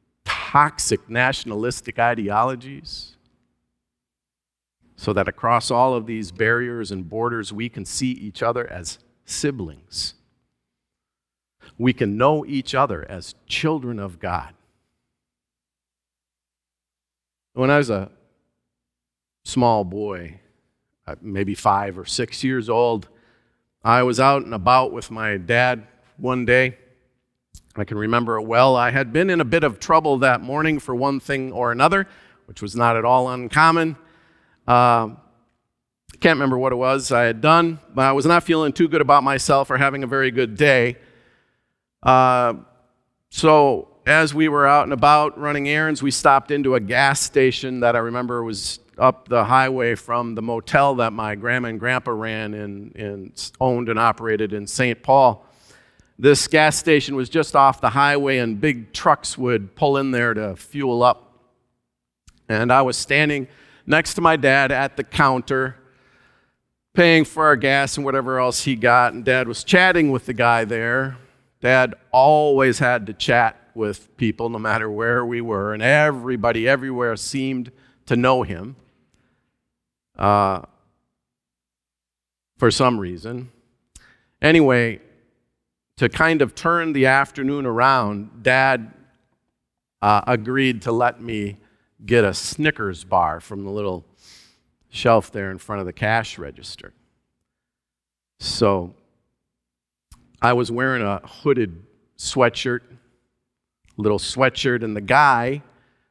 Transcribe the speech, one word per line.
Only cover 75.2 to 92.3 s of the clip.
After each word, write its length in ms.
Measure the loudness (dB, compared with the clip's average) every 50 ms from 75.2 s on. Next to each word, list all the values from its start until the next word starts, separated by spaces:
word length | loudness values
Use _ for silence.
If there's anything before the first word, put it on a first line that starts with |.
| -2
we 140 | -4 -6 -6
were, 340 | -6 -4 -4 -4 -4 -4 -4
and 80 | -2 2
everybody 840 | 2 4 4 4 2 0 -2 -4 -6 -4 -2 0 0 0 2 2 0
everywhere 480 | 0 0 -2 -4 -6 -4 -2 -2 -4
seemed 560 | -4 -6 -8 -6 -6 -4 -4 -4 -6 -8 -10 -14 _ _ _ _ _ _
to 80 | -2 0
know 300 | 2 4 4 4 2 2
him, 320 | -2 -6 -10 -12 -14 -16 -20 _ _ _ _ _ _ _ _ _ _ _ _ _ _ _ _ _ _ _ _ _ _ _ _ _ _ _
uh, 460 | -2 0 2 4 4 2 0 -2 -4 -8 -14 _ _ _ _ _ _ _ _ _ _ _ _ _ _ _ _ _ _ _ _ _ _ _ _ _ _ _ _ _ _ _ _ _ _ _ _ _
for 140 | 0 2 2
some 300 | 2 2 2 0 0 0
reason. 500 | -4 -8 -10 -12 -14 -14 -14 -14 -16 -18 _ _ _ _ _ _ _ _ _ -20 _ _ _ _ _ _ _ -2
Anyway, 600 | 2 4 6 6 6 6 4 4 2 0 -4 -8 _ _ _ _ _ _ _ _ _ _ _ _ _ _ _ _ _ _ _
to 120 | -2 -2 -2
kind 340 | 0 0 0 2 2 2 0
of 140 | 0 -2
turn 360 | -4 -4 -2 -2 -2 -2 -2 -2
the 140 | 0 2
afternoon 600 | 2 4 2 2 -2 -4 -6 -6 -4 -4 -4 -4
around, 760 | -4 0 2 4 4 4 2 0 -2 -4 -6 -10 -12 -12 -6 -2
Dad, 500 | 0 2 2 2 2 0 -2 -4 -10 -20 _ _ _ _ _ _ _ _ _ _ _ _ _ _ _ _ _ _ _ _ _ 2
uh, 200 | 2 2 2 2
agreed 560 | 0 -2 -2 -2 -4 -2 -2 0 0 -2 -2 -4
to 100 | -2 -2
let 280 | 0 0 0 -2 -4
me 360 | -8 -8 -6 -6 -6 -6 -8 -12 _ _ _ _ _ _ _ _ -4
get 200 | 0 2 4 4
a 100 | 2